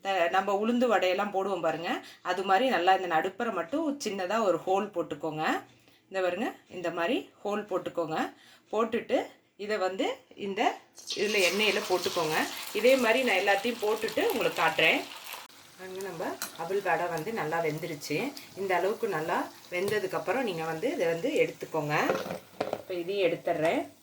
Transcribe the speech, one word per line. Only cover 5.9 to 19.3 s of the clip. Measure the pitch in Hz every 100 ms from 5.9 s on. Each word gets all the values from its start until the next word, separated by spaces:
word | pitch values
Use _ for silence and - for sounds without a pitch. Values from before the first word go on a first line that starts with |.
| _
இந்த | _ 190
பாருங்க, | 180 175 277 - _
இந்த | 180 175
மாதிரி | 170 170 294 - _
ஹோல் | 202 208
போட்டுக்கோங்க. | 208 185 170 - 160 160 269 - - - _
போட்டுட்டு | 208 226 226 - 269 - - _ _
இதை | 202 214
வந்து | 185 190 330 539 _ -
இந்த | 196 196 302 - - - -
இதுல | - 202 214
எண்ணெயில | 175 190 214 196
போட்டுக்கோங்க. | 202 180 190 180 156 160 285 - -
இதே | 202 226 269
மாதிரி | 233 240
நான் | 247 190
எல்லாத்தையும் | 202 196 240 226
போட்டுட்டு | 208 220 220 - 415
உங்களுக்கு | 269 170 -
காட்டுறேன். | 160 - 160 262 - - - - - - -
பாருங்க, | - 185 185
நம்ம | 196 165 214 370 - -
அவல் | 165 196
வடை | 190 160 175
வந்து | 165 165
நல்லா | 226 151 170
வெந்துருச்சு. | 165 151 165 147 - 151 254 - - -
இந்த | 196
அளவுக்கு | 180 185 220 226
நல்லா | 165 160